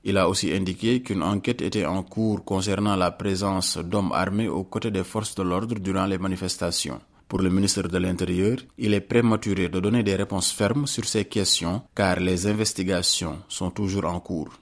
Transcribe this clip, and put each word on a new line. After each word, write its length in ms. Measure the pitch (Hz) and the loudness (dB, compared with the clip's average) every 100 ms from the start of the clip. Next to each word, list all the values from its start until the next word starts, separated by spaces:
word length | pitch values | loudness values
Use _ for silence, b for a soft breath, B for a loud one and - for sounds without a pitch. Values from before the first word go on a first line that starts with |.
| - | 2
Il 120 | 98 | 2
a 100 | 87 | 2
aussi 240 | 98 92 | 2 0
indiqué 480 | 90 92 92 113 123 | 0 -2 -2 0 0
qu'une 220 | 127 95 | 0 -2
enquête 400 | 80 101 120 123 | 0 0 -2 -2
était 240 | - 107 80 | -2 -2 0
en 160 | 92 | -2
cours 420 | 92 - 110 104 | -4 -2 0 0
concernant 500 | - 95 95 95 104 | -2 -2 0 0 2
la 160 | 95 90 | 2 2
présence 680 | - 101 95 101 95 92 - | 0 -2 0 0 0 -2 -4
d'hommes 340 | 85 104 92 | -2 0 0
armés 360 | 78 95 101 110 | 0 0 0 0
aux 160 | 76 | -2
côtés 260 | 92 107 110 | -4 -4 -2
des 120 | 98 | -2
forces 320 | 90 110 107 | -2 -4 -4
de 80 | - | -2
l'ordre 340 | 90 90 113 110 | 0 0 -2 -4
durant 280 | 95 95 | -2 0
les 140 | 95 92 | 0 0
manifestations. 800 | 95 92 92 - 87 85 - 60 - b _ | -2 -2 -4 -2 -2 -2 -4 -8 -14 b _
Pour 120 | 95 | 0
le 100 | 95 | 2
ministre 400 | 95 98 - 87 | 4 2 0 -2
de 80 | 90 | 0
l'Intérieur, 640 | 90 87 90 127 202 247 - - | 0 -2 0 2 2 0 -6 -4
il 160 | 107 | 2
est 80 | 104 | 2
prématuré 680 | - 120 120 107 107 95 87 | 2 4 4 2 2 0 0
de 100 | 92 | 0
donner 220 | 101 120 | 2 2
des 120 | 104 | 2
réponses 380 | 95 101 98 87 | 0 0 0 -2
fermes 340 | - 104 127 143 | 2 2 2 -2
sur 200 | - 110 | -4 -2
ces 180 | 110 | -2
questions 560 | 98 110 92 - 82 92 - | 0 0 2 2 0 -4 -6
car 260 | - 98 90 | 0 2 4
les 260 | 92 92 101 | 2 2 2
investigations 920 | 104 110 - 92 90 90 - 85 76 - | 2 0 0 0 2 2 0 -2 -6 -10
sont 220 | - 90 | -4 -4
toujours 340 | 98 101 98 | -2 -2 0
en 160 | 82 87 | -2 -4
cours. 300 | - 85 71 - | -4 -6 -6 -12